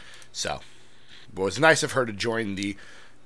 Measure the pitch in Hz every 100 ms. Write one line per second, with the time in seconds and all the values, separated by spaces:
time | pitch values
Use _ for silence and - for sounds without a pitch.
0 | - - - - - 69 - - - -
1 | - - - 90 95 90 160 151 147 131
2 | 117 101 117 113 107 98 101 98 - -
3 | - -